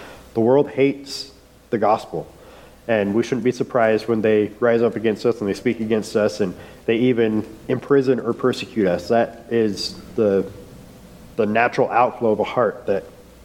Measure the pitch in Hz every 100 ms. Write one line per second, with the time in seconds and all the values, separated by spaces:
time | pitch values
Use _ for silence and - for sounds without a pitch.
0 | - - - 117 113 135 147 131 139 -
1 | - - - - - - - 113 104 107
2 | - 82 76 - - - - - - 110
3 | 101 107 117 127 120 120 - 127 113 110
4 | - 113 110 107 101 - 120 117 117 107
5 | 110 104 123 113 101 95 123 113 110 110
6 | - 113 107 - 95 87 - - - 113
7 | 127 117 113 107 - - - 127 - 143
8 | 131 120 110 117 127 120 113 113 95 87
9 | - 117 117 - - 117 110 95 - -
10 | - - 107 98 92 - - - - -
11 | - - - - 107 110 120 - 107 107
12 | 123 - 117 104 95 - 110 - - 98
13 | - - - -